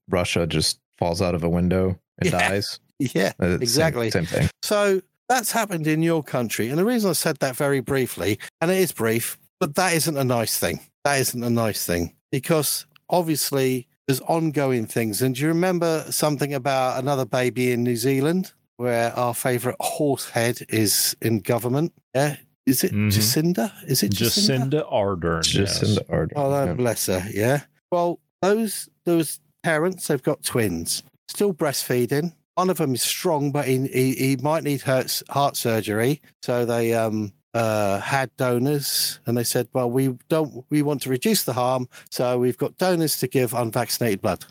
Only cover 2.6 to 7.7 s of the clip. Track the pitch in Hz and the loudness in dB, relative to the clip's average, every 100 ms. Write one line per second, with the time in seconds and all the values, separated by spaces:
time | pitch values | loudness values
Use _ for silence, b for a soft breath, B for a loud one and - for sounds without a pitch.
2.6 | - - _ - 135 165 190 - 90 92 | -4 -10 _ -6 -2 0 0 0 0 0
3.6 | 123 135 160 131 113 98 85 - - - | 0 0 0 0 -2 -2 0 0 0 -2
4.6 | - 208 202 190 - _ - 254 220 233 | -2 2 2 0 -2 _ -2 0 0 -2
5.6 | 208 175 156 156 165 165 - 135 117 - | -2 -2 0 2 2 0 -2 -2 -2 -2
6.6 | 113 151 208 247 202 151 170 143 135 123 | -2 0 0 2 0 0 0 0 -2 0
7.6 | 143 | 0